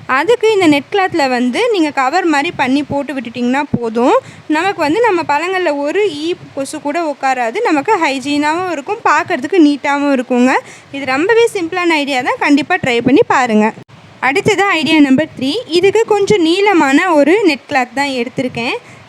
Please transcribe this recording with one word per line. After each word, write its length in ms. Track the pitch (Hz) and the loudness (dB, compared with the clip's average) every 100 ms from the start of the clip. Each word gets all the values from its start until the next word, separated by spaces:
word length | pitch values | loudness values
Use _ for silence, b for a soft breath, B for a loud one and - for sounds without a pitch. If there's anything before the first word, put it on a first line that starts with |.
| - 269 | -4 0
அதுக்கு 300 | 339 480 440 415 | 2 2 2 2
இந்த 120 | 339 | 2
நெட் 180 | 285 - 403 | 2 0 -2
கிளாத்ல 340 | 370 339 269 247 | 0 0 0 0
வந்து 240 | 247 285 494 392 | -2 0 0 0
நீங்க 160 | 302 277 | 0 0
கவர் 260 | 262 349 349 285 | 0 0 0 0
மாதிரி 160 | 320 - | -2 -2
பண்ணி 200 | 254 277 277 | 0 0 -2
போட்டு 220 | 285 277 277 | -6 -6 -8
விட்டுட்டீங்கன்னா 460 | 233 240 240 269 294 240 | -8 -4 -2 -2 -2 -4
போதும். 260 | 233 226 262 494 B B - 311 | -4 0 2 2 B B -4 -2
நமக்கு 240 | 381 349 294 | -2 -2 -2
வந்து 140 | 370 480 | 0 2
நம்ம 140 | 349 294 | 0 0
பழங்கள்ல 380 | 294 349 370 339 285 285 | -2 -2 -2 -2 -2 -2
ஒரு 160 | 339 415 294 | -2 -2 -2
ஈ 40 | 330 359 - 277 | -6 -6 -10 -10
கொசு 220 | 269 302 285 | -8 -8 -6
கூட 100 | 311 320 | -4 -4
உட்காராது, 440 | 262 269 254 233 330 466 | -4 -2 -2 -2 -2 0
நமக்கு 240 | 302 277 403 | 0 0 0
ஹைஜீனாவும் 720 | 311 269 269 285 294 330 370 294 | 0 -2 -2 -2 0 -2 -4 -6
இருக்கும், 240 | 269 427 381 | -6 -2 0
பார்க்கறதுக்கு 520 | 302 339 320 285 381 294 | 0 0 -4 0 4 4
நீட்டாவும் 440 | 285 294 285 285 269 | 2 -2 0 0 0
இருக்குங்க. 340 | - 247 254 440 B B B 277 | 0 2 2 2 B B B -8
இது 80 | 262 269 | -4 0
ரொம்பவே 300 | 381 453 466 403 | 2 2 2 0
சிம்பிளான 400 | 330 370 349 311 | -4 -2 0 0
ஐடியா 160 | 285 262 302 | 0 -2 -2
தான், 120 | 508 | -2
கண்டிப்பா 320 | 339 285 285 359 | 2 2 2 -2
ட்ரை 140 | 262 233 247 | -2 -2 2
பண்ணி 160 | 302 480 | 4 4
பாருங்க. 120 | 320 247 214 214 - - - - - 247 | 2 2 2 0 -2 -14 -20 -20 -6 -2
அடுத்தது 360 | 285 440 370 403 330 | 0 0 0 0 0
ஐடியா 180 | 302 311 285 | 2 4 4
நம்பர் 260 | 262 311 - | 2 0 -4
த்ரீ. 120 | 262 403 466 339 | -4 -4 -2 0
இதுக்கு 240 | 381 415 440 | 2 2 2
கொஞ்சம் 320 | 415 392 415 320 | 2 2 2 2
நீளமான 520 | 370 415 349 285 277 370 302 | 2 2 2 2 2 2 2
ஒரு 160 | 277 403 381 | 4 4 2
நெட் 160 | 277 - | 0 -2
கிளாத் 280 | 285 247 233 | -2 -2 -4
தான் 140 | 277 254 | -4 -4
எடுத்திருக்கேன். 560 | 240 - 254 247 240 453 B B | -6 -6 -6 -6 -6 -6 B B